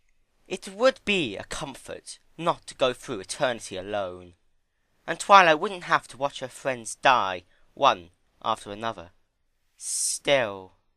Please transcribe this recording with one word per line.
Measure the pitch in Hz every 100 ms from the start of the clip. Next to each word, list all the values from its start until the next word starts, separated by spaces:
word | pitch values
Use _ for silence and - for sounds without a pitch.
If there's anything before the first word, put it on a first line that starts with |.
| _ _ _ _ _
It | 190 -
would | 190 254 254
be | - 196 139 95
a |
comfort | - - 147 123 - - - - _ -
not | 170 147 -
to |
go | - 131
through | 127 - 120
eternity | 92 - 135 117 - 95
alone. | 95 104 95 90 90 87 _ _ _ _ _ _ -
And | 170
Twilight | - 196 180 156
wouldn't | 202 185
have | 165 156 -
to | 117
watch | 139 -
her | 127
friends | - 143 123 113 -
die, | 143 127 98 92 - _ _
one | - 135 104 85 _ _ _
after | - 110 -
another. | 101 113 107 85 _ _ _ _ _ _ _
Still, | - - - - - 139 113 98 92 _ _